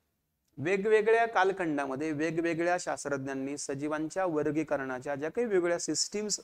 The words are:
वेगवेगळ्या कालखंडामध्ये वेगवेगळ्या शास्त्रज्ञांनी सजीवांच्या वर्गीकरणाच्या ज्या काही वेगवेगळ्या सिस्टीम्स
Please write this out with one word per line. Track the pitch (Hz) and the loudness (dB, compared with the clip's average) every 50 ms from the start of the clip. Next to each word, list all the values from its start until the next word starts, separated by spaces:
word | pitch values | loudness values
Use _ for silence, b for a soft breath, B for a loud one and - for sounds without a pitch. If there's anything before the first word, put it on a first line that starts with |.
| _ _ _ _ _ _ _ _ _ _ _ | _ _ _ _ _ _ _ _ _ _ _
वेगवेगळ्या | - 135 175 202 196 196 220 214 214 208 226 226 233 233 | -6 -2 0 0 0 4 4 4 4 6 6 6 6 4
कालखंडामध्ये | 226 226 185 190 196 190 190 175 160 147 143 139 135 131 135 156 160 | 2 4 4 4 4 2 0 -2 0 0 -2 -2 -2 -4 -2 -2 -2
वेगवेगळ्या | 151 139 160 165 160 170 165 170 165 160 170 175 180 180 | -2 0 -2 0 0 0 0 0 0 0 2 0 0 0
शास्त्रज्ञांनी | - 165 143 - - 143 143 135 135 139 135 135 135 139 147 | -2 -4 -6 -4 -4 -4 -4 -2 -2 -4 -4 -4 -4 -4 -6
सजीवांच्या | 143 - - 139 139 147 151 156 151 160 156 - 190 190 | -6 -6 -6 -4 -4 -2 -2 -2 -2 -4 -2 -2 -2 0
वर्गीकरणाच्या | 175 156 147 143 156 147 160 151 - 147 139 131 131 127 127 139 147 143 | 2 2 2 2 2 0 0 0 0 -2 -2 -2 -4 -6 -6 -4 -6 -4
ज्या | 139 151 165 | -4 -4 -4
काही | - 240 247 | -2 -2 0
वेगवेगळ्या | 220 190 180 170 170 170 170 | 2 2 2 4 2 0 0
सिस्टीम्स | - 165 151 - - - - 208 214 208 - - | 0 -2 0 0 -2 -2 -2 -2 -2 -2 -4 -4